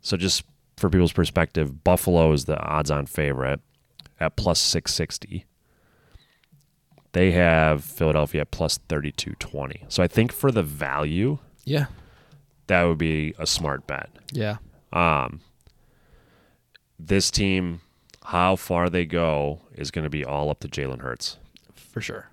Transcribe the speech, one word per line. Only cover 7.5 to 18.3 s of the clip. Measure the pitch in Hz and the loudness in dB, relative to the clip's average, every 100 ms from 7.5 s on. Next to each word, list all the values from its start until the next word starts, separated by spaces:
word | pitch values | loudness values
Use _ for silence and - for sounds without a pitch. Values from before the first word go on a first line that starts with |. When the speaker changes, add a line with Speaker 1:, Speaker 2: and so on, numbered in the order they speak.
| 80 78 76 | 6 4 2
Speaker 1:
Philadelphia | - - 80 76 73 78 | -2 -2 2 2 0 -2
at | 73 | -4
plus | - 80 - _ | -2 -2 -2 _
thirty-two | 78 73 - - - | -4 -4 -8 -10 -10
twenty. | - 69 69 - - | -10 -8 -8 -10 -8
So | - | 0
I | 90 | 2
think | - 117 | 4 2
for | - 139 | 2 2
the | 113 | 2
value, | 80 71 71 69 76 82 113 147 - _ | -2 -4 -4 -2 -2 0 0 -2 -8 _
Speaker 2:
Yeah. | - 147 139 - - - _ - _ _ - | -4 -2 -2 -6 -20 -20 _ -20 _ _ 0
Speaker 1:
that | 90 | 4
would | 87 82 | 4 2
be | 80 78 76 - | 0 0 -4 -6
a | 80 | -4
smart | - 78 69 - | -2 -2 -4 -6
bet. | 67 - - - | -10 -10 -18 -12
Speaker 2:
Yeah. | - 107 107 - _ _ | -6 -6 -6 -12 _ _
Speaker 1:
Um, | 85 85 76 64 82 _ _ _ _ _ _ _ - _ _ _ _ _ _ _ _ | 0 2 2 -2 -8 _ _ _ _ _ _ _ -20 _ _ _ _ _ _ _ _
this | 80 98 - | 0 2 2
team, | - 98 95 90 85 _ _ _ _ | 0 0 0 -2 -6 _ _ _ _
how | - | -4